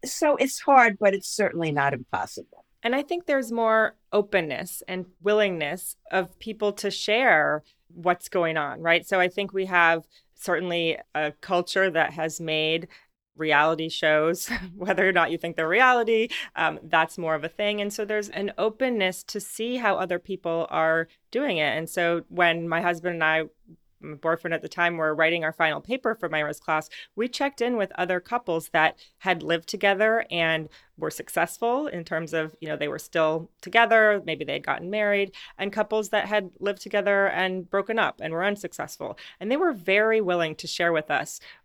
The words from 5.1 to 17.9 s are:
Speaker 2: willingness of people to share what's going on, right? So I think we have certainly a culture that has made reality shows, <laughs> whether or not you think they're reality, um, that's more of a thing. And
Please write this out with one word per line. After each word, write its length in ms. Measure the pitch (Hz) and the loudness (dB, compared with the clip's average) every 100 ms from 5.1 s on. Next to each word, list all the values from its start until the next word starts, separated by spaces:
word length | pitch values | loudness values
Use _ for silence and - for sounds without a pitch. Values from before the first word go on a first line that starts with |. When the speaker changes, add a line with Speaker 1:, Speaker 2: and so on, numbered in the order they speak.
| _ | _
Speaker 2:
willingness 760 | 185 214 208 175 147 180 - - - | 0 2 2 0 -4 -6 -10 -14 -4
of 260 | 185 180 - | -2 -2 -8
people 340 | - 214 208 | -12 -2 -2
to 160 | 202 202 | -2 -6
share 720 | 190 - 214 254 165 147 151 _ _ _ | -4 0 2 4 4 4 0 _ _ _
what's 340 | 175 175 175 - | -4 0 0 -2
going 300 | 190 165 160 | -2 0 0
on, 240 | 143 - | -4 -4
right? 260 | 165 165 - | 2 2 2
So 120 | 190 | 2
I 80 | 180 | 2
think 260 | 180 196 | 0 -6
we 140 | 190 190 | -4 0
have 400 | 180 165 165 160 _ _ | 4 6 4 -2 _ _
certainly 640 | _ - 165 180 170 165 160 - | _ -2 -2 0 -2 -2 -2 -6
a 200 | 151 151 | -4 -4
culture 580 | 143 - 180 180 196 190 | -6 -2 -2 0 0 2
that 220 | 160 156 | 2 0
has 280 | 156 160 156 | -2 -6 -6
made 460 | 165 156 156 165 170 - _ _ _ _ | -4 -2 0 -2 -4 -20 _ _ _ _
reality 540 | 156 147 156 156 160 | 2 4 4 2 -4
shows, 600 | - 156 156 156 175 - 143 | -2 2 4 2 0 -4 -6
<laughs> 120 | 180 185 | -8 -8
whether 320 | 185 190 190 | -2 2 4
or 40 | |
not 200 | 180 165 | 4 2
you 60 | 165 | 0
think 180 | 170 165 | -4 -2
they're 120 | 160 | 0
reality, 640 | 190 254 247 226 226 226 - - - | 4 6 4 4 2 2 -4 -8 -2
um, 240 | 160 156 | -2 -2
that's 340 | 160 160 165 - | 0 2 2 -2
more 180 | 165 156 | -2 -2
of 80 | |
a 60 | 160 | -4
thing. 320 | - 208 208 | -4 -4 -2
And 100 | 202 | -4